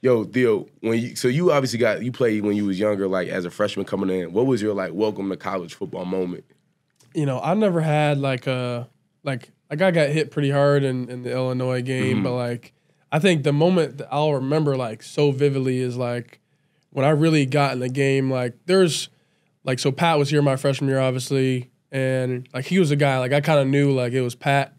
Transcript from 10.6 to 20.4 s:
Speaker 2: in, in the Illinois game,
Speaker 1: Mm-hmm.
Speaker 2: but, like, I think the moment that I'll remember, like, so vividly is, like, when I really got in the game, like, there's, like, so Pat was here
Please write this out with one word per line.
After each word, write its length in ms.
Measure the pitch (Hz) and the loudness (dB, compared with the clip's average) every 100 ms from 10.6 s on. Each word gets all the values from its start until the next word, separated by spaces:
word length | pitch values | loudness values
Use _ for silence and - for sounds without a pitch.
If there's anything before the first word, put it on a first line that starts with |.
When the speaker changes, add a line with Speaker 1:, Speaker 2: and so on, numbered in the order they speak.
| 143 143 | 4 4
Speaker 2:
in, 260 | 139 127 120 | 2 -2 -6
in 120 | 123 | -8
the 80 | 123 | -6
Illinois 500 | 123 127 127 127 127 | -4 -2 -2 -2 -2
game, 320 | 127 131 - 127 | -2 -2 0 0
Speaker 1:
Mm-hmm. 40 | |
Speaker 2:
but, 120 | - | 0
like, 380 | 123 120 120 - _ _ _ _ | -2 -4 -6 -10 _ _ _ _
I 60 | 151 | 2
think 240 | 185 170 | 4 4
the 100 | 143 | 2
moment 460 | 143 170 180 147 - | 2 4 4 0 -6
that 100 | - | -6
I'll 220 | 139 151 | -2 0
remember, 420 | 143 131 156 147 | 0 0 0 0
like, 280 | 131 123 110 | 0 -4 -8
so 300 | - - 147 | -10 0 0
vividly 480 | 131 143 135 131 127 | 4 2 2 -2 -2
is, 180 | 127 123 | -2 -4
like, 420 | 123 120 117 _ _ _ _ _ _ | -4 -4 -8 _ _ _ _ _ _
when 140 | 139 | 0
I 60 | 135 | 2
really 340 | 156 160 160 | 4 4 4
got 300 | 131 147 139 | 2 2 0
in 60 | 127 | -2
the 100 | 127 | -4
game, 400 | 127 139 135 135 | -2 0 2 0
like, 240 | 131 123 - | -2 -4 -8
there's, 460 | - 190 180 - - _ _ _ _ _ | 0 4 4 2 -8 _ _ _ _ _
like, 140 | - 131 | -6 -2
so 120 | 143 | -2
Pat 260 | 135 170 156 | 0 2 2
was 120 | 143 | 2
here 100 | 151 | 2